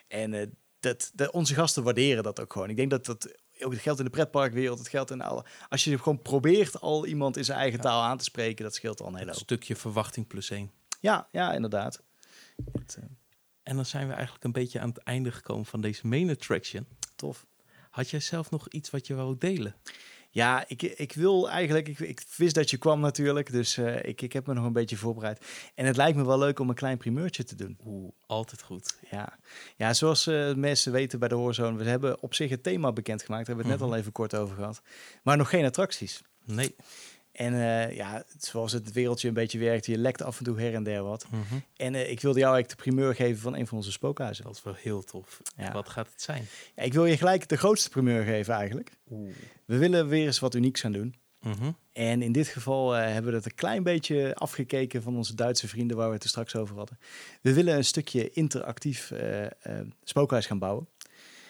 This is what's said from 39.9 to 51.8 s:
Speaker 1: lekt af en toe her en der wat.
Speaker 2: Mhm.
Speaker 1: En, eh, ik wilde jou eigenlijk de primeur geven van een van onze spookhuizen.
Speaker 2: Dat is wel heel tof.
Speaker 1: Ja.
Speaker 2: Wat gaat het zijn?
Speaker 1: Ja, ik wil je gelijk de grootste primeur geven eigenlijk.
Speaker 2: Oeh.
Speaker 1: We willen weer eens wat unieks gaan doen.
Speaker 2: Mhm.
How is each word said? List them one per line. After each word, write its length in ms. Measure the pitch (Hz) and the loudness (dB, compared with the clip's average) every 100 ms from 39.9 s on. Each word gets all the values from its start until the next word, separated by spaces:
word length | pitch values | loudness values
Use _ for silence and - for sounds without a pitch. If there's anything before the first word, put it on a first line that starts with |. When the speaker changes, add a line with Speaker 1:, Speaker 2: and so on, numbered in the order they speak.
| 113 | 2
Speaker 1:
lekt 240 | 123 - | 2 0
af 160 | - 120 | -6 -6
en 60 | |
toe 160 | 123 110 | -4 -2
her 140 | 117 | -2
en 80 | 113 | -2
der 200 | 107 104 | -2 -4
wat. 240 | 101 110 - | -4 -8 -6
Speaker 2:
Mhm. 120 | 113 104 131 - - | -6 -4 -6 -8 -8
Speaker 1:
En, 180 | 131 | -4
eh, 160 | 131 131 | -2 -2
ik 100 | 120 | 0
wilde 180 | 139 131 | 4 6
jou 160 | 131 | 8
eigenlijk 140 | 131 120 - | 6 4 -2
de 60 | 135 | 0
primeur 240 | 131 135 | 2 4
geven 260 | 123 123 110 | 4 2 2
van 140 | 117 143 | -2 -4
een 100 | 113 | -4
van 100 | 113 | -4
onze 160 | 101 | -6
spookhuizen. 520 | - 139 143 120 104 | -4 -4 -2 -6 -8
Speaker 2:
Dat 120 | - 104 | -12 -12
is 60 | |
wel 120 | 104 | -12
heel 280 | 95 110 104 | -8 -6 -6
tof. 380 | 95 92 95 - - - | -6 -14 -16 -16 -14 -10
Speaker 1:
Ja. 160 | 98 | -6
Speaker 2:
Wat 160 | 101 101 | -6 -6
gaat 200 | - 113 | -8 -10
het 100 | - | -10
zijn? 240 | - 143 110 - - - | -8 -8 -8 -14 -16 -4
Speaker 1:
Ja, 60 | |
ik 100 | 127 | 2
wil 140 | 143 170 | 6 6
je 100 | 156 | 6
gelijk 320 | 180 190 - | 6 4 2
de 80 | 147 | 4
grootste 320 | 196 214 - | 4 4 2
primeur 340 | 135 127 117 | 2 4 4
geven 300 | 107 107 104 | 2 2 2
eigenlijk. 360 | 110 101 123 - - - | 0 0 -4 -8 -16 -16
Speaker 2:
Oeh. 220 | 107 101 - - - | -12 -12 -14 -18 -16
Speaker 1:
We 140 | - 120 | 0 4
willen 300 | 175 175 151 | 6 6 4
weer 180 | 156 151 | 4 4
eens 120 | 123 | 2
wat 160 | 131 | 0
unieks 260 | 120 127 127 | 2 2 2
gaan 120 | 113 | -2
doen. 220 | 101 117 - _ _ | -2 -4 -8 _ _
Speaker 2:
Mhm. 300 | 110 104 135 170 | -6 -4 -4 -6